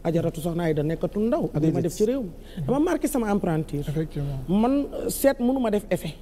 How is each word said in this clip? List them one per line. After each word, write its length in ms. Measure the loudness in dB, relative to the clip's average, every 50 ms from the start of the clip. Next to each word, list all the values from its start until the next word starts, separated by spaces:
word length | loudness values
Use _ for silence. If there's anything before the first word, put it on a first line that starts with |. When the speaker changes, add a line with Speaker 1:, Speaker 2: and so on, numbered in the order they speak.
| -2
Speaker 1:
Ajaratu 360 | 0 0 2 0 0 -4 -2
soxna 220 | -4 -4 -2 0 0
Aïda 200 | 0 0 0 0
nekkatul 440 | 0 -2 -2 -4 -4 -2 0 0 2
ndaw. 220 | 2 0 0 0 0
Ak 80 | 2
li 60 | 2 2
ma 80 | 2 2
Speaker 2:
Déedéet. 40 | 0
Speaker 1:
def 100 | -2 0
ci 120 | 2 2
réew 160 | 2 2 0 -2
mi. 60 | -6 -10 -14 -16 -14 -8 -6 -2
Dama 140 | 0 2 2
marqué 280 | 4 2 2 2 0 0
sama 240 | 0 0 0 2
empreinte. 420 | 0 2 2 2 0 0 -2 -2 -4
Speaker 3:
Effectivement. 640 | -6 -4 -2 -2 -2 -2 -2 -4 -4 -4 -4 -4 -6 -2 0
Speaker 1:
Man, 380 | 2 4 4 4 4 2 0 -2 -4
euh, 160 | -4 -4 -4
seet 300 | -4 2 4 2 4 4
mënu 200 | 2 2 2 2
ma 100 | 2 2
def 140 | 0 0 0 0
effet. 260 | -2 -2 -2 -6 -10 -10